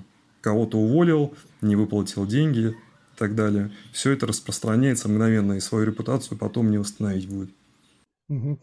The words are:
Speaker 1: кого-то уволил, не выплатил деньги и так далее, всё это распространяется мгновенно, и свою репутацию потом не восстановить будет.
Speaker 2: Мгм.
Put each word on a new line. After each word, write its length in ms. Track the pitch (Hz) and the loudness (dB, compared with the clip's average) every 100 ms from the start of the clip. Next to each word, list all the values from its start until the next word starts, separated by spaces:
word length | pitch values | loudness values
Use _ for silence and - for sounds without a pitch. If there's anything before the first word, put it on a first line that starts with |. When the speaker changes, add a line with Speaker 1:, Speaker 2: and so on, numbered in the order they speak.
| 92 _ _ _ | -14 _ _ _
Speaker 1:
кого-то 360 | 113 107 113 110 | 0 0 2 2
уволил, 560 | 107 147 175 156 143 - - _ | 2 4 4 4 0 -4 -20 _
не 140 | 107 104 | 2 2
выплатил 520 | 104 104 98 - 98 | 2 0 -2 -4 -2
деньги 420 | 123 156 120 113 | 0 2 2 0
и 480 | 110 - _ _ - | -4 -12 _ _ -4
так 180 | 107 107 | -2 0
далее, 360 | 107 104 101 - - | 2 2 -2 -6 -14
всё 180 | - 139 | -4 -2
это 160 | 135 117 | 0 -2
распространяется 840 | 104 - 110 113 110 135 117 107 | -4 -8 -6 0 2 2 0 0
мгновенно, 440 | 107 113 110 101 | 2 4 2 2
и 60 | 98 | -2
свою 260 | - 113 110 | -2 -2 0
репутацию 520 | 107 - 131 - 110 | -2 -4 -4 -4 -6
потом 320 | 107 120 113 | -6 0 2
не 80 | 104 | 2
восстановить 500 | 101 - 107 95 95 | -2 -6 -4 -4 -6
будет. 220 | 98 92 - _ _ _ _ _ _ - | -8 -10 -14 _ _ _ _ _ _ -8
Speaker 2:
Мгм. 300 | 143 127 147 | -6 -6 -8